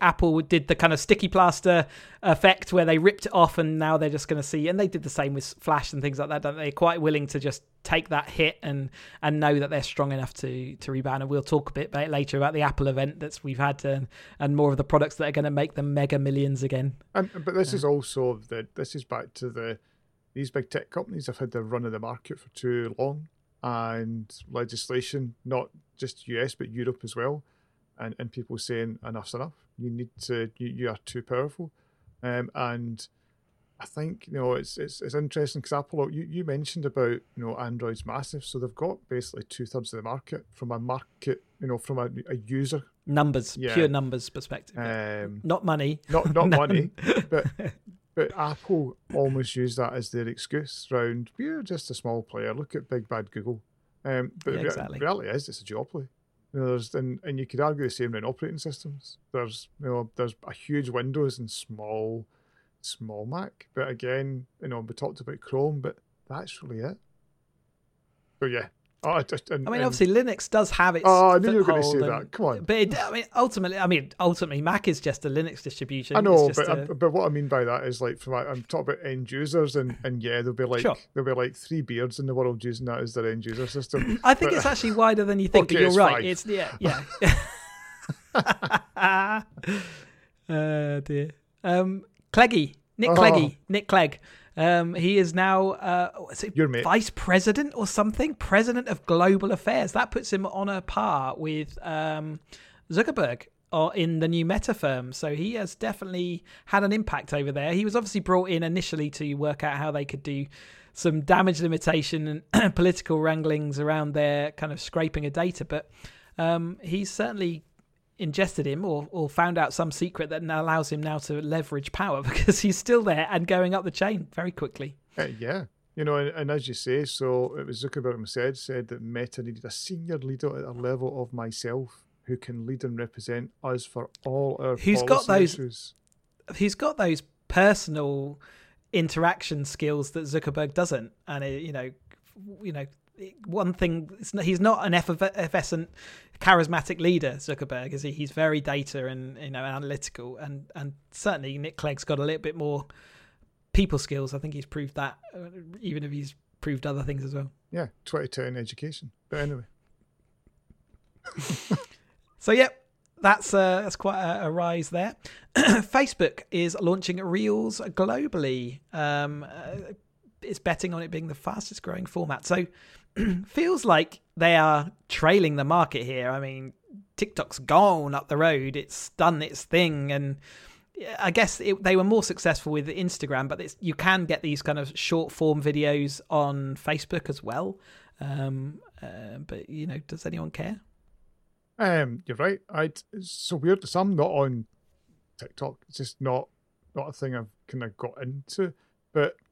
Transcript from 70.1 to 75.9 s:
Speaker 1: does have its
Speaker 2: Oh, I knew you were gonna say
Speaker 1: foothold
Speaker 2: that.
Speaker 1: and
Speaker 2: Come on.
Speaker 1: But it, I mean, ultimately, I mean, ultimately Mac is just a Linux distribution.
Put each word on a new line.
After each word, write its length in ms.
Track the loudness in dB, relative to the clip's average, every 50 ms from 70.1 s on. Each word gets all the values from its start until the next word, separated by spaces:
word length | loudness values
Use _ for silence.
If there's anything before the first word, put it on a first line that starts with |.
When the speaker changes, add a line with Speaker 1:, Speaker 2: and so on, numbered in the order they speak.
| 6 4 4 2 -2 -6 -4 2
Speaker 1:
does 220 | 2 4 4 4
have 240 | 4 4 4 6 6
its 80 | 6 8 10
Speaker 2:
Oh, 220 | 10 12 12 10 10
I 60 | 8
knew 100 | 8 6
you 60 | 6 6
were 60 | 6
gonna 180 | 6 6 6 4
say 120 | 4 4
Speaker 1:
foothold 180 | 4 2 2 0
Speaker 2:
that. 80 | -2
Speaker 1:
and 100 | -4 -8
Speaker 2:
Come 160 | -4 0 0
on. 140 | 0 0 0 0
Speaker 1:
But 100 | 0 4
it, 200 | 4 4 4 2
I 140 | -2 -2 -4
mean, 140 | -4 -6 -8 -2 2
ultimately, 420 | 2 2 4 2 0 -2 -2 0
I 120 | 0 2 4
mean, 240 | 4 2 0 -2 -4 0
ultimately 420 | 2 2 2 2 -2 -2 -2 0 0
Mac 240 | 2 0 2 2
is 140 | 2 0 2
just 240 | 0 -2 -2 -2 -4
a 40 | -2
Linux 320 | 0 0 0 -2 -6 -8
distribution. 560 | -12 -12 -10 -8 -8 -6